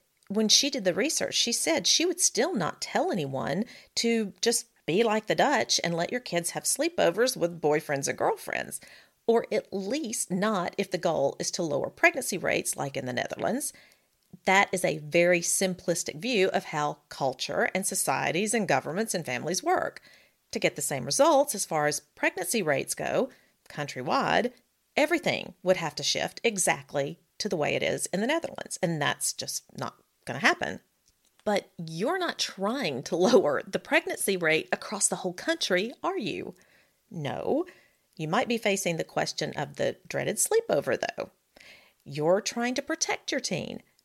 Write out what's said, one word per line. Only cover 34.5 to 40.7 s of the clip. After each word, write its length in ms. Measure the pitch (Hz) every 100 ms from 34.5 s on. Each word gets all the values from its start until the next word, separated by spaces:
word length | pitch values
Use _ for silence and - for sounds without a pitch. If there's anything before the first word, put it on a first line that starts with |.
| 156 -
across 340 | - - 202 -
the 100 | 185
whole 160 | 185
country, 600 | 180 - 330 - 180 220 294
are 140 | 320 381
you? 380 | 196 90 - - _ _ _ _ _
No. 560 | 185 139 - - 277 370 - _ _ _ -
You 120 | 156
might 200 | 202 -
be 120 | 233
facing 380 | 214 196 180 165
the 60 |
question 500 | - - 156 - 151 143
of 180 | 143 139
the 220 | 131 - -
dreaded 300 | 139 139 214
sleepover, 640 | - 453 453